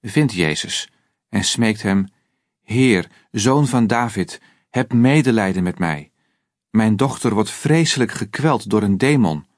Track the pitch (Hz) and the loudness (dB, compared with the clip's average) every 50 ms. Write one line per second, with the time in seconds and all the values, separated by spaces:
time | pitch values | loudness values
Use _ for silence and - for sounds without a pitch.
0 | - 101 95 151 151 123 - 90 82 78 76 - - - - - - _ _ _ | -12 -2 0 0 0 0 0 -2 -2 -2 -2 -4 -6 -8 -8 -8 -10 _ _ _
1 | _ _ _ _ _ _ - 104 95 - - - 117 110 107 107 - 104 98 98 | _ _ _ _ _ _ -6 -4 -2 -2 -2 0 0 0 0 -2 -2 0 0 0
2 | 95 98 _ _ _ _ _ _ _ _ _ _ _ _ 107 127 131 127 110 90 | -2 -4 _ _ _ _ _ _ _ _ _ _ _ _ 0 2 2 4 4 2
3 | 82 - _ _ _ _ - 117 101 127 131 147 147 131 123 123 117 101 120 117 | 0 -4 _ _ _ _ -6 -2 0 2 2 2 2 0 0 0 0 2 0 0
4 | 120 117 101 101 90 - - - _ _ _ _ _ _ - 127 127 - - 117 | -2 -2 -4 -6 -6 -6 -8 -20 _ _ _ _ _ _ -4 -4 -4 0 2 2
5 | 117 131 143 156 139 131 117 110 101 95 92 95 90 90 85 - 90 82 78 73 | 4 4 4 4 4 2 2 2 0 0 -2 -2 -2 -4 -2 -2 -2 -2 -2 -6
6 | 76 _ _ _ _ _ _ _ _ _ _ _ _ _ - 110 110 110 107 98 | -10 _ _ _ _ _ _ _ _ _ _ _ _ _ -2 0 2 2 2 2
7 | 131 135 - - - 123 110 101 107 - - - - - 151 165 165 156 - - | 0 -2 -2 -2 -4 -2 0 0 -2 -2 -6 -8 -2 0 2 2 2 0 0 -2
8 | 123 110 - - 113 101 - - 135 156 143 110 - 98 104 107 104 101 98 92 | -2 -2 -2 -10 -10 -10 -8 -2 0 0 0 0 -2 0 0 2 2 2 2 2
9 | 127 135 151 139 110 85 78 76 - _ _ | 2 2 2 2 2 0 0 -4 -8 _ _